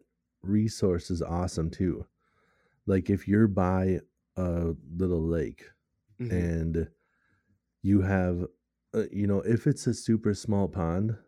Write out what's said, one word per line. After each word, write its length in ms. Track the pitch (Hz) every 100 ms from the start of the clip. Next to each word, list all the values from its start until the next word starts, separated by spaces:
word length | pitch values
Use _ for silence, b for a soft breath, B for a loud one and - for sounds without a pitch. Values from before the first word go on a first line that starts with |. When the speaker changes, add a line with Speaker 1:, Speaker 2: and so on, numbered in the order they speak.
| _ _ _ _
Speaker 1:
resource 680 | 92 107 110 - 101 87 -
is 120 | 85
awesome, 480 | 82 85 92 - 80
too. 360 | - 92 - - _ _ _ _ _ _ _ -
Like, 240 | 95 90
if 180 | 98 -
you're 200 | 104 110
by 520 | 98 90 92 92 90 - _ _ -
a 380 | 90 85 85 78 65 85
little 260 | 92 87 80
lake 440 | 82 71 - - _ _ _ _ -
Speaker 2:
Mm-hmm. 240 | 123 90 87
Speaker 1:
and 440 | 82 80 80 80 _ _ _ _ _ _ _ _ _
you 200 | 98 101
have, 440 | 95 95 90 90 87 _ _ _ _
uh, 100 | 110 104
you 140 | 98 101
know, 140 | 98
if 240 | 95 113 -
it's 200 | 139 -
a 80 |
super 400 | 110 - 110 110
small 340 | 98 - 101 95
pond, 500 | 85 82 87 107 113